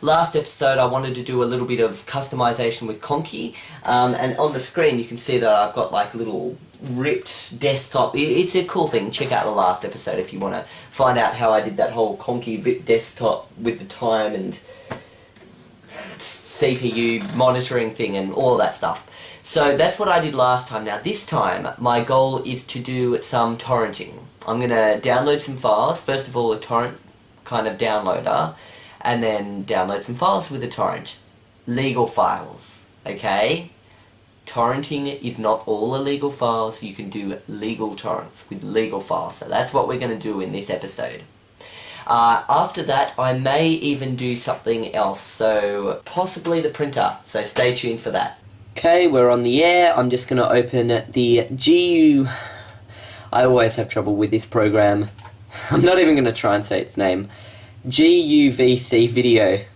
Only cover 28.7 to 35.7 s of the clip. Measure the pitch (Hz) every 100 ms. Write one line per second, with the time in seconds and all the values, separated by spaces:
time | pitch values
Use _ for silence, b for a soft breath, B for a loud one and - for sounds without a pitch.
28.7 | B B B - 120 113 107 101 101 98
29.7 | 104 92 101 - 123 180 196 165 135 120
30.7 | - 95 87 - - - _ _ _ -
31.7 | 120 135 120 113 - 101 - - - -
32.7 | - - _ - 101 110 98 113 165 175
33.7 | _ b b b b _ _ - - 117
34.7 | 131 147 147 139 139 123 107 110 110 -